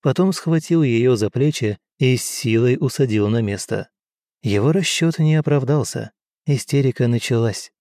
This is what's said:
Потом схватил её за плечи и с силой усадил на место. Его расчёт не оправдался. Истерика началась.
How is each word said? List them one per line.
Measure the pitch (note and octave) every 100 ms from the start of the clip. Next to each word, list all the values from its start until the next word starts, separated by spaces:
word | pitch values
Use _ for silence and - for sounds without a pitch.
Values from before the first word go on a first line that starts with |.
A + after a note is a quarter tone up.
Потом | C#3+ B2+ F#3+
схватил | F3+ - D#3+ - E3
её | C#3+ A#2 B2 A#2
за | G#2
плечи | - D3 - G#2+ G#2 _ _
и | C3 B2
с |
силой | - - A#2 A2+ B2 B2+
усадил | C3 - C3+ G#2+ G#2
на | A#2
место. | G#2+ G2+ - G#2+ - _ _ _ _ _
Его | - G2+ B2
расчёт | F3+ E3 - E3 D#3+
не | D#3 D#3
оправдался. | D3+ D3 C3 D3 A#2 - G#2+ _ _ _ -
Истерика | C#3 - C#3 C3 - A#2+
началась. | A#2 - A#2+ A2+ G2 - _